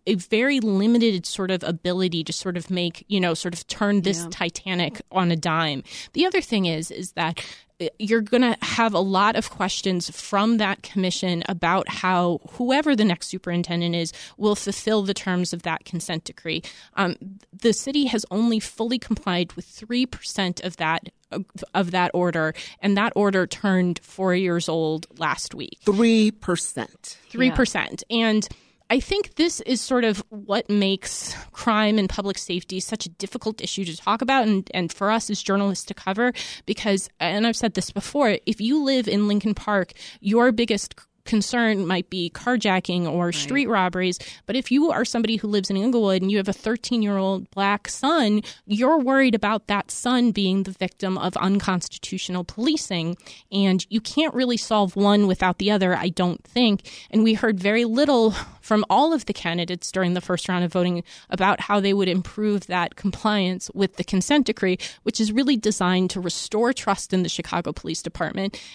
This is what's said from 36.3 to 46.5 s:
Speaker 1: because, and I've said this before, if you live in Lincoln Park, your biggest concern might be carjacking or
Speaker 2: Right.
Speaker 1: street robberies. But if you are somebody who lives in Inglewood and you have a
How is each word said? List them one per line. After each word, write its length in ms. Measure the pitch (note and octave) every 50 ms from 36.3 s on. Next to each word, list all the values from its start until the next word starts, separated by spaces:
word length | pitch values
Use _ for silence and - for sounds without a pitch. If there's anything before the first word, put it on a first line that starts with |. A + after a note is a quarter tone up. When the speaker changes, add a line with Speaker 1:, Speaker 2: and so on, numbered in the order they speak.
| A#3+ - - - - - -
Speaker 1:
because, 440 | - G#3+ - - A3 G3 F#3+ - - _ -
and 260 | E3+ E3+ F3+ G#3 A3
I've 120 | A#3 A3 -
said 160 | - G#3+ -
this 180 | F#3+ - -
before, 460 | - G3+ - - - C#4+ C#4+ A3 G3 - -
if 160 | - A3 -
you 200 | G#3 A#3 C#4+ D#4
live 280 | C#4+ C4+ C4+ B3+ A#3 -
in 180 | - G3+ G#3 G#3
Lincoln 280 | G#3 G#3 F#3+ A3 G3+
Park, 360 | - - - G#3 G3 - - - - - - - -
your 320 | - G3 G#3+ A#3 A#3+ C4 A#3
biggest 420 | A3 A#3+ A3+ A3 G3 - - - - - _ _ _ _
concern 600 | - A3+ G#3+ G3 - B3 A#3+ A#3 A3 G#3+ G3 F#3+
might 240 | E3 F#3+ F3 F3 -
be 200 | F#3 F#3 F3 E3+
carjacking 760 | - - - B3 B3+ A3 - G#3 F#3 F#3 - - F3 F3+ F3
or 200 | D#3+ C#3 F3 F3
Speaker 2:
Right. 100 | F3 E3+
Speaker 1:
street 320 | D3 C#3+ C#3+ B3+ C#4+ C#4+ A3+
robberies. 500 | A#3 G3 F#3 F3+ F3+ F#3 F#3 F3+ F#3+ - - - - - _
But 100 | - G#3+
if 160 | C4+ B3+ -
you 200 | A#3+ C#4+ D#4 E4+
are 120 | - - B3
somebody 320 | - - A#3 A3+ A3 A3+
who 140 | G#3 - G#3
lives 200 | G#3 G3+ F#3+ -
in 60 | G3
Inglewood 460 | F#3+ G3+ B3+ B3 A#3 G#3+ G3 F#3+ F#3+
and 100 | F#3 F#3+
you 60 | G#3 G3+
have 100 | F#3+
a 60 | G3+